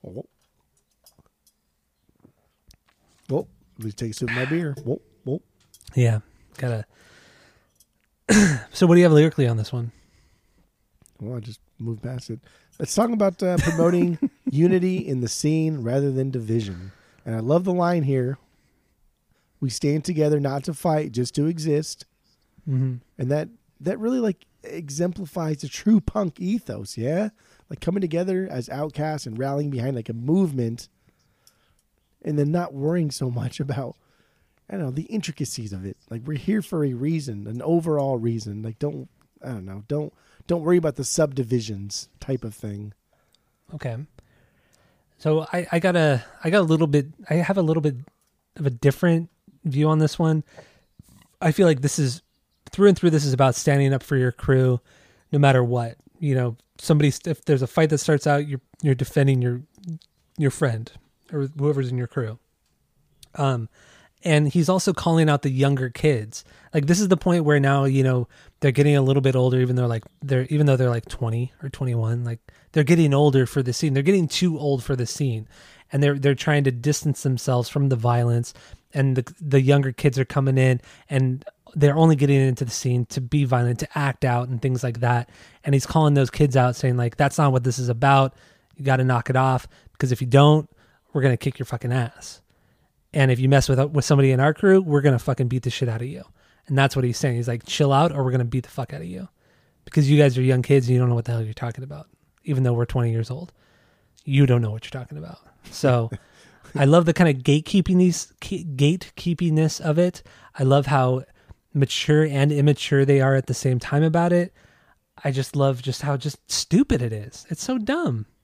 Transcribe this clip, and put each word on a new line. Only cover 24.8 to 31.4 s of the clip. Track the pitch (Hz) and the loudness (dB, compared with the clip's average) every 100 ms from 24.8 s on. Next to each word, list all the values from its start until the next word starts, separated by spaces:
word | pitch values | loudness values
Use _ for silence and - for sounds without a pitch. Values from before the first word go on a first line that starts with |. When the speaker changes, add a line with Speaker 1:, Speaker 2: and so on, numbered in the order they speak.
| 151 139 175 180 175 - 160 147 | -12 -4 -4 -4 -10 -6 -6 -6
Speaker 1:
the | 143 | -8
true | - - 220 | -6 2 2
punk | - 214 190 - | 2 -4 -4 -6
ethos, | 180 226 - 104 104 - | -4 -4 -6 -12 -12 -8
yeah? | 117 170 214 _ _ _ _ | -4 -2 -4 _ _ _ _
Like, | 151 | -10
coming | - 190 | -6 -4
together | 185 160 185 185 190 | -2 -4 -2 -4 -4
as | 127 120 | -8 -8
outcasts | 131 151 147 156 151 123 | -8 -8 -6 -6 -6 -8
and | 110 | -6
rallying | 139 139 147 | -4 -4 -4
behind, | 135 123 127 | -4 -6 -6
like, | 113 | -8
a | |
movement, | 117 123 175 185 135 117 117 - _ _ _ _ _ | -8 -2 0 0 -2 -6 -6 -14 _ _ _ _ _